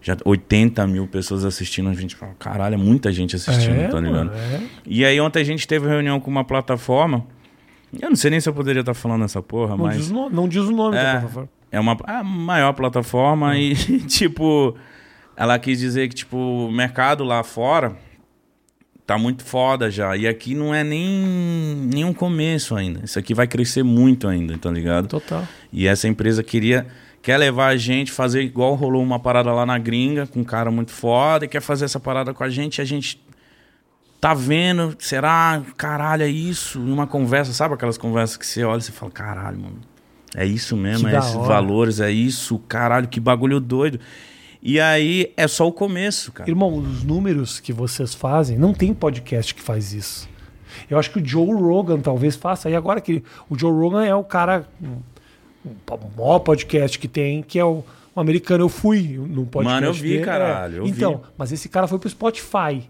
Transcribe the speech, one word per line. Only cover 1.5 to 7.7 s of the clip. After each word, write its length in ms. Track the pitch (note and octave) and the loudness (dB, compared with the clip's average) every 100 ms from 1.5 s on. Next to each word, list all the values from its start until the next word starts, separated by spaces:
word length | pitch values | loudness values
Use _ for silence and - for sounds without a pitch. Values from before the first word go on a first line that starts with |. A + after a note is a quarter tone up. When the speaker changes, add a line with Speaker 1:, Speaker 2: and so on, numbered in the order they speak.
| F#2 F#2 - F#2+ | -4 -8 -4 -2
Speaker 1:
a 40 | |
gente 220 | F#2 F#2 - | -2 -6 -10
fala, 180 | F#2+ F#2+ | -16 -12
"Caralho, 340 | G#2 G2+ G2+ | -8 -4 -2
é 40 | G#2 | 2
muita 340 | G2 C3 G#2+ | 4 4 2
gente 240 | F2+ F2+ F2+ | -2 -2 -4
assistindo", 400 | - B2 A#2 E2 | 0 2 4 2
Speaker 2:
É, 120 | - | 0
Speaker 1:
tá 100 | D#2+ | 0
ligado? 160 | E2 D#2+ E2 | 0 0 -2
Speaker 2:
mano, 40 | |
é. 280 | A2 A2+ C#3 A#3 - - | -4 -6 -6 -8 -14 -4
Speaker 1:
E 200 | A2 C3+ | 2 4
aí 140 | C#3 | 4
ontem 180 | D#3 D#3+ | 2 0
a 20 | |
gente 240 | D3 D#3 - | 0 -2 0
teve 200 | D#3 C#3+ | 0 2
reunião 320 | D3+ D3 C#3 | 0 2 -2
com 100 | C3+ | -2
uma 120 | C#3 C3 | -4 0
plataforma, 800 | C3+ C3 B2 - B2+ E3 B2+ A#2 - _ _ _ | -2 0 -4 0 2 4 0 -2 -16 _ _ _